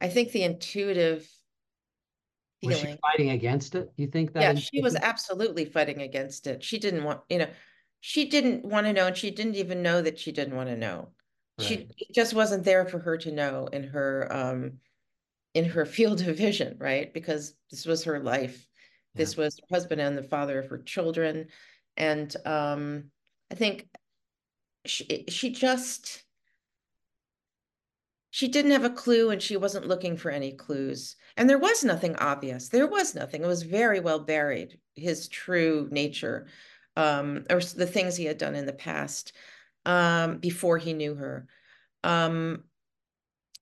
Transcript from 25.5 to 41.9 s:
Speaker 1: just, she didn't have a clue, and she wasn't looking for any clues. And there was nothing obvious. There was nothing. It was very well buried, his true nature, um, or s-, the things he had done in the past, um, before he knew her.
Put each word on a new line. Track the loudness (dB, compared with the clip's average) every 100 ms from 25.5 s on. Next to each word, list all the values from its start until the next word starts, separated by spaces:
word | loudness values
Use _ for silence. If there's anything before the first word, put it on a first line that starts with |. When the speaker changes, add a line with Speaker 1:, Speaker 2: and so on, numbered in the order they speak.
Speaker 1:
just, | 0 2 2 -2 -10 -12 -16 _ _ _ _ _ _ _ _ _ _ _ _ _ _ _ _ _ _ _ _ _
she | -2 2
didn't | 4 6
have | 6
a | 4
clue, | 0 4 6 6
and | 2
she | 0 0
wasn't | 0 -2 0
looking | 0 0 -4
for | -4
any | -4 -4
clues. | -8 -6 -4 -2 -4 -10 -16 -12 4
And | 6
there | 8
was | 6 4
nothing | 2 2 0 0
obvious. | 0 0 -4 -8 0
There | 2 4
was | 2 0
nothing. | -2 -8 -2
It | -2
was | -2
very | 0 2 4 4
well | 2 0
buried, | 0 0 0 -2 -6 -16 _ -8
his | -4 -4 -6
true | -12 -2 2 4 2 0
nature, | -2 -2 -2 -6 -6 -10 -20 -20 -20 _ 2
um, | 2 2 -2 -4 2
or | 2
s-, | 2
the | -2 0
things | 2 0 -2
he |
had | -4 -2
done | -4 -4
in | -6
the |
past, | -8 -6 -4 -4 -8 -12 -20 -20 -20 _ _ 2
um, | 4 6 4 2 -2
before | -4 0 2 2
he | 0
knew | -4 -4
her. | -6 -8 -10 -14 _ _ _ _